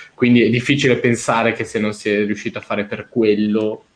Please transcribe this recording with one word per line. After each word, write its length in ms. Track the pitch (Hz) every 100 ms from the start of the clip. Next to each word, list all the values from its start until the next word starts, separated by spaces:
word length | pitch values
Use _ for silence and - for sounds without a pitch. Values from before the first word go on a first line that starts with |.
| -
Quindi 280 | - 123 120
è 80 | 110
difficile 460 | 120 - 139 139 120
pensare 560 | 123 117 - 117 113
che 100 | 101
se 160 | 113 110
non 140 | 107
si 180 | 104 110
è 140 | 104
riuscito 340 | 104 104 - 98
a 40 |
fare 220 | - 104 101
per 220 | 110 -
quello, 760 | 123 110 104 107 107 107 110 _